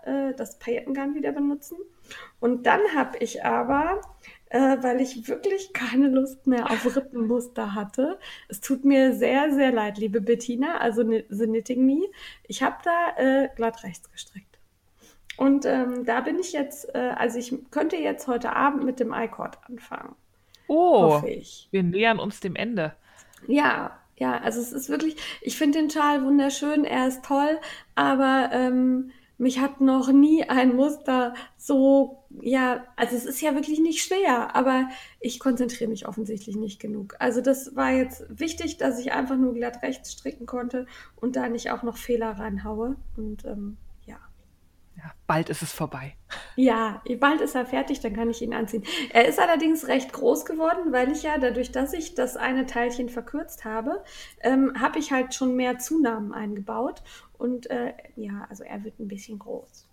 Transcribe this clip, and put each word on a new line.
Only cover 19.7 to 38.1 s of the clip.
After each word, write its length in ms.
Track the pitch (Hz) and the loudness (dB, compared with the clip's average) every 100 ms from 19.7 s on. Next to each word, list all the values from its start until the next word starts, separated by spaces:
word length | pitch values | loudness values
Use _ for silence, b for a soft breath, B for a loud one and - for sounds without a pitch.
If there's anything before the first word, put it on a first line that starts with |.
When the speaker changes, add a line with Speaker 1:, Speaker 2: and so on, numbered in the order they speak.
| 247 - - - - _ _ b b - | -18 -14 -14 -14 -20 _ _ b b 0
Speaker 2:
Oh, 460 | 302 359 254 165 | 4 6 8 8
Speaker 1:
Hoffe 160 | 147 - | 6 0
ich. 380 | 139 - - _ | -8 -12 -20 _
Speaker 2:
wir 120 | 196 | 0
nähern 360 | 175 185 226 220 | 0 2 2 2
uns 200 | 208 - | -2 -6
dem 160 | 190 - | -8 -6
Ende. 380 | 220 214 156 - b b b b - | -4 -4 -4 -8 b b b b 0
Speaker 1:
Ja, 500 | 285 285 - - - _ _ | 2 2 0 -6 -12 _ _
ja, 220 | 254 240 | -2 0
also 200 | 233 226 | -2 -2
es 120 | 240 | -6
ist 160 | 269 277 | -8 -6
wirklich, 260 | 294 320 311 B B | -2 -2 -4 B B
ich 140 | - - | -8 0
find 180 | 302 311 | 2 2
den 140 | 302 | 0
Schal 320 | 311 294 294 262 | 2 2 2 4
wunderschön, 600 | 285 277 269 294 302 - | 4 4 0 0 0 0
er 220 | 254 262 | 2 0
ist 160 | 262 | -2
toll, 360 | - 277 294 311 B B B | -2 2 2 0 B B B
aber, 560 | - 277 269 269 269 247 | 0 2 4 4 4 2
ähm, 600 | 254 254 254 254 254 254 B B - | 0 2 2 2 2 -2 B B -2
mich 220 | 254 254 | 0 2
hat 200 | 277 - | -2 4
noch 300 | 269 262 254 | 4 4 6
nie 320 | 277 294 320 - | 8 8 6 4
ein 260 | 254 254 247 | 4 6 6
Muster 600 | 294 294 - 254 247 247 B _ | 4 2 0 2 0 -4 B _
so, 640 | - 269 269 277 269 - _ - | 2 6 8 8 6 -2 _ -8
ja, 420 | 233 262 254 240 - - | 0 2 2 0 -6 -4
also 200 | 240 240 | -2 0
es 100 | - | -4
ist 140 | - | -2
ja 140 | 302 | 0
wirklich 260 | 277 302 311 | 0 0 2
nicht 240 | 330 320 | 2 2
schwer, 520 | - 381 370 247 - - | -2 0 2 2 0 0
aber 340 | 262 262 262 B B B | 2 2 0 B B B
ich 200 | 240 - | -8 -4
konzentriere 520 | 269 240 240 - 226 | -2 0 -2 -2 -6
mich 160 | 208 - | -6 -8
offensichtlich 480 | 202 214 208 220 208 | -8 -8 -8 -8 -8
nicht 260 | 214 196 | -8 -8
genug. 340 | 214 214 196 - | -10 -8 -10 -4
Also 220 | 247 240 | -2 0
das 340 | 254 262 - 254 | 0 0 -2 -2
war 160 | 262 | 0
jetzt 340 | 262 254 | 2 0